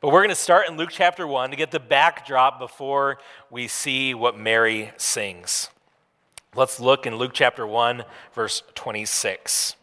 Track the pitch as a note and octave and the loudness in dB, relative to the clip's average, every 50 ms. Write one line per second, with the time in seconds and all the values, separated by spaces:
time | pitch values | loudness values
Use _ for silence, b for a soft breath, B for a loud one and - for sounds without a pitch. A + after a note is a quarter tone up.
0 | - D3 C#3+ F3 G3 G#3+ F#3 - - - F3 F#3+ G#3 E3 E3 D#3 E3 F3 - - | 2 6 6 6 6 6 2 -2 4 6 6 6 6 2 -4 -6 -6 -6 0 2
1 | F#3+ F3 F3 - F3+ D3+ C#3 C3 B2+ C3 C#3 C#3 D#3 D#3 - D#3 C3 A2+ D3 C#3 | 2 2 2 0 -8 -4 -4 -4 -4 -4 -4 -6 -6 -4 -4 -8 0 2 4 6
2 | D#3 E3+ E3 - - - C#3 C3 B2+ C3+ C3 B2+ B2+ A#2+ - - C#3 C3+ C#3 C#3 | 6 4 2 -2 -10 -2 2 4 4 4 2 -2 -14 -14 -12 -12 -8 -4 -2 0
3 | C#3 C#3 C3+ - B B B B B B A#2+ B2 B2 A2 - - - D3 C3 C3+ | 0 0 -2 -6 B B B B B B -12 -10 -8 -8 -6 -6 -4 -2 -2 -2
4 | C3+ C3 B2+ A#2 A#2 A#2+ A2 G#2 A2 A2 A2+ A2+ A2+ A2+ A2 A2 G#2+ G#2+ G#2+ - | -2 -2 -2 0 -2 -2 -2 -2 -2 0 2 4 4 2 0 -2 -6 -10 -10 -6
5 | - - - A#2+ G#2 G2 F#2 F2 F2 - - - - - _ _ _ _ _ _ | -4 -4 -4 -4 -6 -8 -10 -14 -8 -6 -6 -6 -6 -8 _ _ _ _ _ _
6 | _ _ _ _ _ _ _ - _ _ _ C3 C3 C3 - - A#2+ B2+ C3+ C3+ | _ _ _ _ _ _ _ -20 _ _ _ -2 -2 -2 -2 -2 2 2 2 2
7 | - B2+ A2+ A2+ B2 B2+ B2+ - C#3 B2 - - A#2 G#2+ G#2+ A#2 A#2+ A#2+ B2 B2 | 0 -8 -6 -6 -6 -6 0 2 2 2 2 -2 -10 -4 -2 0 0 0 -2 -4
8 | A2+ B B B B B B - A2+ G2+ - - - _ _ - - B2 G#2+ G#2+ | -10 B B B B B B -6 -6 -4 -4 -8 -10 _ _ -14 -12 -10 -8 -8
9 | G#2+ G#2+ - - - A2 F#2+ - _ - - - - - - _ | -6 -6 -4 -2 -2 -4 -4 -6 _ -4 -2 -2 -2 -4 -6 _